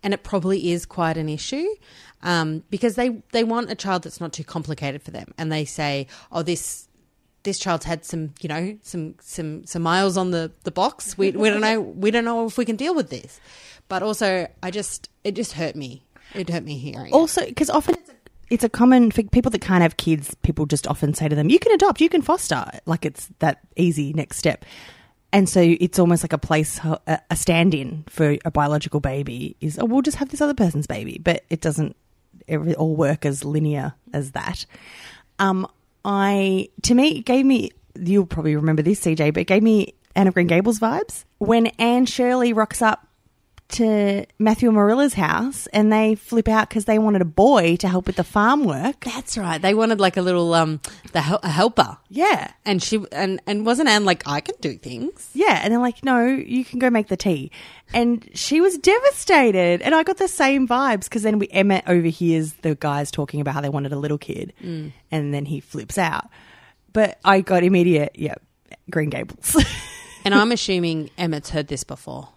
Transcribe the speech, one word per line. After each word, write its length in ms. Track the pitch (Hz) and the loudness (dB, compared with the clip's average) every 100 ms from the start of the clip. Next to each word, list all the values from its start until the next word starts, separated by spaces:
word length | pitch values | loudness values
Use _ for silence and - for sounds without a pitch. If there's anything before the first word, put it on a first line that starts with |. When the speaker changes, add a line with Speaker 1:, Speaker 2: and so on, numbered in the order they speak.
Speaker 1:
and 100 | 202 | -4
it 80 | 196 | -6
probably 480 | - 196 175 196 175 | -4 -4 -2 -2 -2
is 160 | 170 - | -4 -6
quite 300 | - 165 160 | -4 -4 -2
an 120 | 156 | -6
issue, 380 | 151 - 277 359 427 _ - - _ | -6 -8 -6 -6 -6 _ -20 -20 _
um, 400 | 175 175 156 156 - | -4 -2 -2 -6 -8
because 240 | 202 240 214 | -4 -2 0
they, 260 | 247 226 _ | -4 -4 _
they 100 | 233 | -2
want 280 | 226 233 233 | -2 -2 -6
a 40 | |
child 280 | - 196 180 | -8 -4 -4
that's 160 | - - | -6 -12
not 120 | 170 | -12
too 120 | - | -12
complicated 580 | 147 165 147 151 143 143 | -10 -10 -8 -8 -8 -10
for 80 | - | -14
them. 200 | - - - | -16 -18 -10
And 120 | 160 | -6
they 140 | 156 | -4
say, 420 | 147 - 147 139 135 - - | -6 -6 -4 -4 -8 -16 -10
"Oh, 120 | 170 | -8
this, 440 | 165 175 - - - _ _ _ _ _ | -4 -6 -6 -14 -18 _ _ _ _ _
this 160 | 202 190 | -8 -6
child's 260 | 196 165 165 | -4 -4 -4
had 180 | 165 | -8
some, 300 | - 165 156 - | -8 -8 -8 -10
you 80 | 156 | -10
know, 300 | 151 185 214 | -6 -8 -10
some, 340 | - 175 156 - | -12 -10 -10 -14
some, 460 | - - 160 151 - | -16 -10 -10 -10 -10
some 160 | 175 | -4
miles 340 | 165 180 196 180 | 0 2 2 0
on 140 | 185 | -2
the, 220 | 170 165 _ | -4 -6 _
the 80 | - | -8
box. 480 | 160 220 - - - | -2 -2 -2 -14 -2
We, 140 | 196 | -2
we 160 | 185 214 | 2 0
don't 100 | 208 | 2
know, 200 | 214 226 | 0 0
we 320 | 190 170 202 | -4 -2 0
don't 120 | 233 | 0
know 220 | 233 233 226 | -2 -2 -4
if 100 | 226 | -4
we 80 | |
can 120 | 226 220 | -4 -2
deal 180 | 294 | -2
with 160 | 339 190 | -2 -4
this." 300 | 127 127 - _ - - - _ | -8 -16 -20 _ -20 -20 -20 _
But 160 | 190 | -6
also, 420 | 214 214 208 185 170 _ | -4 -2 0 -2 -4 _
I 80 | 185 | -10
just, 380 | 196 202 - - _ | -8 -10 -12 -16 _
it 80 | 208 196 | -8 -6
just 160 | 220 | -8
hurt 200 | 147 160 | -6 -6
me. 300 | 156 135 131 _ _ _ | -6 -12 -14 _ _ _
It 160 | 202 170 | -10 -6
hurt 140 | 170 | -6
me 120 | - 143 | -6 -10
hearing 300 | 139 - 131 | -10 -12 2
it. 60 | |
Speaker 2:
Also, 280 | 285 320 - - | 2 4 -2 -4
'cause 180 | - 302 | -4 0
often 240 | 311 - | 0 0
it's 160 | - - | -4 -6
a, 20 | - _ _ - | -20 _ _ -4
it's 140 | 233 | -2
a 40 | 226 | -2
common, 440 | - 247 254 233 | 4 6 6 6
for 100 | 220 | 2
people 280 | 202 247 247 | 2 2 2
that 80 | 220 | -4
can't 200 | - 185 | 0 4
have 140 | 165 - | 4 2
kids, 380 | - 156 139 - | -2 -2 -2 -6
people 240 | - 151 147 | -4 -2 -2
just 220 | 147 - | -2 -4
often 260 | 139 147 | -4 -2
say 140 | 147 156 | -2 -2
to 80 | 147 | 0
them, 120 | 151 | 4
"You 120 | 330 | 4
can 100 | - | 4
adopt, 300 | 392 392 - | 4 4 2
you 80 | 330 | 2
can 120 | 359 | 2
foster." 440 | - 349 - 135 - - | 0 -2 -2 -4 -6 -12
Like, 220 | - 165 156 | -4 -2 -4
it's 220 | - - - | -8 -20 -4
that 220 | 160 135 _ - | -2 -2 _ -2
easy 360 | 175 147 139 | 0 0 -2
next 260 | 151 143 - | -4 -6 -4
step. 260 | 160 - - - - - _ _ _ | -2 -4 -12 -20 -20 -20 _ _ _
And 160 | 202 185 | 2 4
so 120 | 190 | 4
it's 380 | 170 170 175 - | 4 4 2 2
almost 260 | 175 170 | 4 4
like 80 | 165 | 0
a 60 | 151 | -4
place, 400 | - 156 151 - | 0 0 0 -4
a, 420 | 160 160 - 160 _ | -4 -4 -2 -6 _
a 60 | 160 | -4
stand-in 680 | - 165 170 156 135 156 156 | 2 4 4 2 -4 -10 -12
for 280 | - 156 147 | 0 0 0
a 60 | 165 | -2
biological 480 | 151 147 151 - 151 | 0 0 0 -2 -4
baby 560 | 139 135 139 120 143 - | -4 -6 -6 -8 -10 -8
is, 180 | 151 151 | -8 -2
"Oh, 60 | |
we'll 180 | 233 254 | 0 2
just 140 | 277 - | 0 -2
have 140 | 277 | -6
this 100 | 285 | -2
other 140 | 294 | -2
person's 340 | 277 185 147 151 | 2 0 0 -4
baby." 320 | 110 101 - | -8 -8 -4
But 220 | 160 165 _ | -2 -2 _
it 120 | 165 | -4
doesn't 340 | 160 151 156 - _ _ _ _ - | -2 -2 -4 -6 _ _ _ _ -6
ever 240 | 156 160 | -4 -2
all 240 | - 160 156 | 0 0 0
work 280 | 143 151 | 0 0
as 200 | 147 139 | -2 -4
linear 500 | 143 151 151 147 139 - _ | -4 -2 -2 -2 -6 -10 _
as 200 | 143 139 | -8 -6
that. 340 | - - - - - - - - - _ - | -8 -8 -10 -12 -18 -20 -20 -20 -20 _ -2
Um, 300 | 196 185 190 _ _ _ | 0 0 -4 _ _ _
I, 640 | 202 202 196 202 196 190 - - | -4 0 2 2 2 0 -4 -8
to 120 | - | 2
me, 240 | 247 294 - | 4 4 0
it 60 | |
gave 220 | 226 254 269 | 0 2 4
me, 240 | 254 - _ _ - | 2 0 _ _ -8
you'll 260 | 175 202 175 | 2 2 2
probably 300 | 165 156 151 | -2 0 0
remember 260 | 156 156 | 2 2
this, 160 | 151 208 | 2 0
C 140 | 175 | 0
J, 160 | 160 151 | 2 0
but 120 | 156 | 0
it 40 | 165 | 2
gave 160 | 196 | 4
me 320 | 220 214 - _ _ - | 4 4 2 _ _ 2
Anne 100 | 196 | 2
of 80 | |
Green 120 | 185 175 | 4 4
Gables 320 | 170 202 214 | 4 2 0
vibes. 440 | 226 302 427 - - _ | 0 -2 -4 -10 -18 _
When 300 | 202 233 233 - | 2 4 2 0
Anne 280 | 233 247 254 | 2 2 2
Shirley 460 | - 247 254 240 | 0 0 2 2
rocks 300 | 220 214 - | 2 0 0
up 200 | 226 214 _ _ _ _ _ _ _ | 0 0 _ _ _ _ _ _ _
to 560 | - 220 214 202 202 - _ | 0 2 4 2 0 -6 _
Matthew 300 | 214 220 240 | 0 4 4
and 80 | 214 | 6
Marilla's 380 | 202 240 285 | 4 4 2
house 520 | 202 156 160 254 269 - | 2 0 0 -2 -6 -4
and 200 | 214 214 | 2 4
they 220 | 214 220 | 4 2
flip 320 | 214 - 233 220 | 0 0 0 2
out 240 | 220 214 | 0 0
'cause 140 | 226 | -4
they 160 | 202 214 | 0 2
wanted 200 | 220 202 | 4 2
a 40 | |
boy 500 | 175 156 220 262 170 | 0 4 6 6 4
to 140 | 170 190 | 2 2
help 180 | 185 185 | 0 -2
with 80 | |
the 80 | 180 | -4
farm 400 | 170 208 214 294 | -2 2 4 4
work. 380 | 247 135 190 285 | 2 0 -4 -4
Speaker 1:
That's 320 | 247 240 - 226 | -10 -10 -8 -6
right. 240 | 180 160 | -4 0
They 140 | 185 | 2
wanted, 240 | 214 226 214 | 2 2 4
like, 180 | 190 185 | 2 2
a 60 | |
little, 320 | 185 180 170 | 0 2 2
um, 260 | 165 160 151 - - - | 2 2 -2 -10 -18 -6
the 100 | 170 | -2
hel-, 200 | 147 202 | 0 -2
a 60 | 185 | -2
helper. 480 | 151 220 - - - _ | 0 2 2 0 -2 _
Speaker 2:
Yeah. 440 | 208 370 190 - _ | 0 2 2 -4 _
Speaker 1:
And 160 | - 190 | -2 -2
she, 240 | - 220 196 | 0 -4 -4
and, 320 | - 190 190 | -4 -4 -4
and 220 | - 208 220 | -4 -2 0
wasn't 220 | 247 302 | 2 4
Anne 160 | 208 | 4
like, 180 | 202 175 | 4 0
"I 160 | - 143 | -2 -6
can 140 | - - | -6 -6
do 160 | - 123 | -8 -8
things"? 520 | - 123 294 - - | -12 -8 -8 -10 -14
Speaker 2:
Yeah. 260 | 269 415 190 | 0 2 2
And 80 | 202 | 0
they're 80 | 233 | 0
like, 240 | 247 233 | 0 -2
"No, 220 | 269 247 240 | 0 2 2
you 380 | 269 - 247 | 0 -2 -4
can 140 | 254 247 | -4 -2
go 120 | 254 | 2
make 180 | 233 208 | 2 0
the 80 | 185 | -2
tea." 340 | 202 151 135 - - - _ | 0 -2 -4 -16 -20 -20 _
And 380 | - 240 233 - | 0 0 0 -4
she 260 | - - 311 | -10 0 4
was 180 | 370 349 | 2 4
devastated. 1040 | 359 440 554 - - 330 247 190 175 175 | 2 4 4 0 2 4 6 4 2 2
And 140 | - 320 | 2 2
I 80 | |
got 140 | 330 370 | 2 -2
the 100 | 370 | -2
same 400 | - 269 277 254 | 0 2 2 2
vibes 420 | 247 269 208 - | 0 0 -2 -4
'cause 120 | 226 | -2
then 180 | 214 214 | 0 0
we, 80 | 202 | 0
Emma 340 | - 196 190 - | 2 4 2 4
overhears 640 | 180 165 156 170 160 156 - | 2 2 0 0 2 0 -4
the 140 | 165 151 | -4 -2
guys 340 | 151 143 143 | -2 -2 -4
talking 300 | - 143 147 | -6 -6 -4
about 140 | 143 | -4
how 60 | 135 | -4
they 60 | 143 | -4
wanted 240 | 143 139 | -4 -4
a 60 | 143 | -4
little 180 | 147 147 | -4 -4
kid. 340 | - - - - | -6 -10 -10 -14
Speaker 1:
Mm. 300 | 180 165 151 - _ | -12 -10 -12 -16 _
Speaker 2:
And 240 | 156 143 | -4 -2
then 100 | 143 | -4
he 140 | 143 147 | -4 -8
flips 400 | - - - - | -8 -12 -8 -4
out. 280 | 170 - - - - - - _ _ | -2 -4 -10 -16 -20 -20 -20 _ _
But 260 | 220 208 - | 0 0 2
I 160 | 185 190 | 4 4
got 240 | 185 185 | 4 2
immediate, 480 | 180 190 175 160 147 | 4 4 4 4 0
yeah, 220 | - 151 - _ _ _ - - | -6 -8 -8 _ _ _ -20 -6
Green 180 | 165 151 | -4 -2
Gables. 460 | 131 - - - 311 | -4 -10 -10 0 2
<laughs> 60 | 277 - - - - - | 2 -2 -12 -18 -20 -6
Speaker 1:
And 100 | 202 | 0
I'm 160 | 202 214 | 2 2
assuming 600 | 240 - 185 170 160 147 - | -2 -2 -2 -2 -4 -8 -6
Emmett's 340 | 175 151 - | -4 -4 -6
heard 180 | 156 147 | -6 -6
this 160 | 135 | -10
before. 440 | - 131 - 131 131 | -10 -14 -14 -14 -16